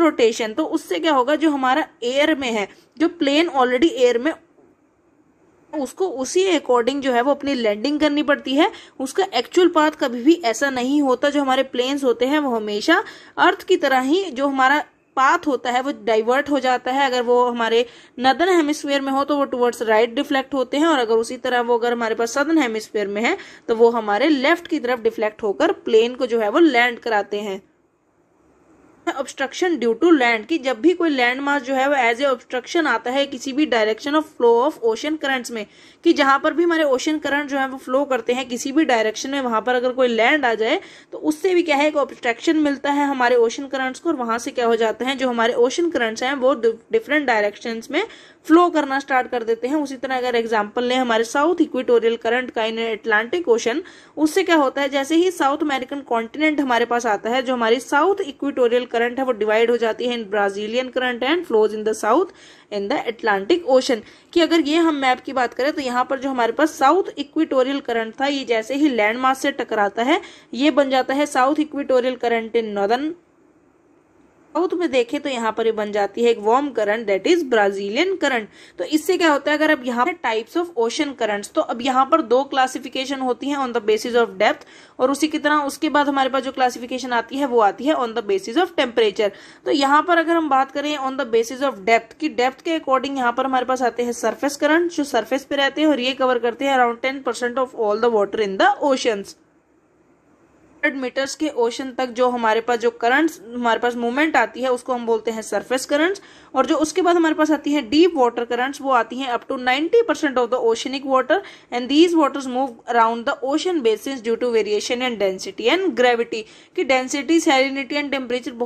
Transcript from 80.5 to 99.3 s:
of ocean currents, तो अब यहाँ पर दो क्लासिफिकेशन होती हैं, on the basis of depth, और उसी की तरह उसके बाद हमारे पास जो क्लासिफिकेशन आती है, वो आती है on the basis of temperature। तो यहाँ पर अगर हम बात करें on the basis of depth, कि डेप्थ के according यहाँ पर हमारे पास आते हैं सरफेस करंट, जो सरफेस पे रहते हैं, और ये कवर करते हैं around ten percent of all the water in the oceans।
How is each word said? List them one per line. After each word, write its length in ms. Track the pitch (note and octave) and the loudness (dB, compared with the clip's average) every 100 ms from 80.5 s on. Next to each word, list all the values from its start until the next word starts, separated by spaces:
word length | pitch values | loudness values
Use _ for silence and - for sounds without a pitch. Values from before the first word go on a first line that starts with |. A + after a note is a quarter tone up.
| E4 | -6
of 140 | F4 A#3 A#3 | -4 -2 -2
ocean 280 | A#3 D4 - | -2 -4 -2
currents, 340 | A3 G3+ G#3 | -4 -4 -4
तो 80 | - | -4
अब 200 | - A#3+ | -2 -2
यहाँ 240 | B3 B3+ C4+ | 0 0 2
पर 100 | D#4+ | 2
दो 220 | A#3 B3 | 2 0
क्लासिफिकेशन 760 | C4+ C4+ C4 C4 B3+ C4 C4 C#4 | 2 0 -2 -2 -10 -8 -6 -6
होती 300 | C4 A#3+ C4 | -4 -4 -4
हैं, 80 | C#4+ | -4
on 180 | B3+ A#3 | -2 -2
the 80 | G#3 | 0
basis 260 | A3 B3 A#3 | 0 0 0
of 180 | A3+ F#3+ | 0 2
depth, 260 | G#3+ D#4 - - - - | 0 0 -8 -20 -20 -4
और 120 | C4 | -2
उसी 160 | C#4 D#4 | 0 -2
की 120 | D4+ | -2
तरह 160 | D4 D4+ | 0 0
उसके 340 | C#4 C#4 D#4 | -2 -4 -2
बाद 180 | C#4+ C#4+ | 0 0
हमारे 220 | C#4 C4 | 0 0
पास 140 | C4+ | -2
जो 80 | C4 | -4
क्लासिफिकेशन 640 | C4+ B3+ A#3+ A#3+ B3+ B3 | 0 -2 -2 -8 -8 -2
आती 240 | A#3+ A3+ C4+ | -4 -2 -4
है, 80 | C#4+ | 0
वो 140 | A#3+ | 4
आती 260 | G#3 - C4 | 2 2 -2
है 100 | D#4 | 0
on 220 | A#3+ A3 | -2 -4
the 80 | G3+ | -2
basis 260 | G3 G3 A#3+ | -4 -2 -2
of 180 | F4+ - | 0 0
temperature। 520 | C4+ A3+ A3 G3 G#3 - - - - | -2 2 0 2 -2 -4 -18 -12 -2
तो 60 | |
यहाँ 320 | D4 C#4 C#4+ | 0 4 2
पर 140 | D#4 E4+ | 4 2
अगर 180 | D#4+ E4+ | 2 0
हम 140 | D#4 | 2
बात 220 | C4+ C4+ | 0 0
करें 240 | C#4+ D4 D4+ | -4 -4 -4
on 220 | C4 C4+ | -6 -6
the 100 | B3+ | -2
basis 300 | A3+ A#3 C4 C#4 | 0 0 -2 -4
of 120 | G#3+ F#3+ | -4 2
depth, 280 | A3+ - - | 2 0 -8
कि 100 | D4+ | -6
डेप्थ 320 | A3+ B3 B3+ | -2 -2 -2
के 180 | F4 D#4+ | -6 -4
according 380 | D#4 C4 C4 C#4 | 0 -2 -2 -2
यहाँ 160 | A#3+ | -2
पर 120 | A#3 C4 | -2 -2
हमारे 200 | C4 B3 | -2 -2
पास 160 | B3+ | 0
आते 220 | B3 A#3 | -2 -2
हैं 80 | A#3+ | -4
सरफेस 440 | A#3 A3+ G#3+ C#4 C#4 | -2 -4 -2 -4 -2
करंट, 360 | D4 D#4+ F4 | 2 2 0
जो 120 | D#4+ | -4
सरफेस 400 | C#4+ A#3+ G#3+ C4+ | -2 -2 -2 -4
पे 120 | - C#4 | -4 -2
रहते 260 | C#4 C4+ | -2 2
हैं, 60 | D#4 | 2
और 120 | C4+ | 2
ये 140 | B3 | 0
कवर 260 | C4+ C4 B3 | 0 0 0
करते 260 | A#3 A3 C#4 | -2 -2 0
हैं 120 | C4 | 2
around 260 | A#3+ A#3 C4 | 2 0 -6
ten 200 | C#4 C4 | -4 -6
percent 380 | A3+ A#3+ A#3+ B3+ | -4 -4 -2 -4
of 160 | - | -2
all 260 | G#3+ G#3 A#3+ | -2 2 2
the 80 | A3 | 2
water 320 | G3+ A3 G#3 | 0 -2 -4
in 100 | F#3+ | 2
the 140 | F4+ G4+ D4 | 0 2 0
oceans। 500 | C4 C4 G#3 F#3+ | 2 0 -4 -8